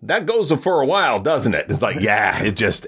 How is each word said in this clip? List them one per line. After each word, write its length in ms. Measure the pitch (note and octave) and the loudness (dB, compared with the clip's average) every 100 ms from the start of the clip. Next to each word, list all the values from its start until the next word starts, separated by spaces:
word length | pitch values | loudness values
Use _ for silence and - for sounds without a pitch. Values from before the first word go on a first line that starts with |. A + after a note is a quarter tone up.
that 240 | A2+ G#3 E3 | -4 -2 0
goes 260 | A3+ D#3 | 0 2
for 300 | D3+ F#3+ E3+ | 0 2 2
a 40 | C3+ | 2
while, 320 | G3 D#3+ G#2+ | 2 2 0
doesn't 360 | A#2 D3+ B2 | 0 0 0
it?" 120 | D#2 - | 0 -2
It's 120 | G2+ | -2
like, 160 | A2+ F#2 | -2 0
yeah, 420 | G#2 G#2 G2+ - | 0 2 2 0
it 100 | G#2 G2 | -2 0
just 300 | G#2 - | 0 -2